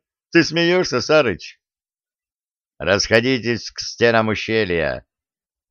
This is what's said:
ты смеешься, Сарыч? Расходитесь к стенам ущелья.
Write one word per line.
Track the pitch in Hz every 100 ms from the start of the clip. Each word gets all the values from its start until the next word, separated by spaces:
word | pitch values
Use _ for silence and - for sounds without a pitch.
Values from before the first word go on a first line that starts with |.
| _ _ _
ты | 170
смеешься, | 156 156 170 180 175 127
Сарыч? | - 151 123 85 - - _ _ _ _ _ _ _ _ _ _ _ -
Расходитесь | 76 98 - 110 120 131 107 117 -
к | -
стенам | - - 117 113 110
ущелья. | 104 - 110 101 85 73 62 - _ _ _ _ _ _